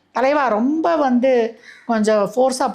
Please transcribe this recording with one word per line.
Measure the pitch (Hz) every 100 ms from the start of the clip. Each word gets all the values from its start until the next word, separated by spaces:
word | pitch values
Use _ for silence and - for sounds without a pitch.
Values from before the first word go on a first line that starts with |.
| _
"தலைவா, | - 262 294 254
ரொம்ப | 208 254 320 339 330
வந்து | 277 247 262 247 226 226 - - -
கொஞ்சம் | 226 214 214 196 247
ஃபோர்ஸா | 262 254 269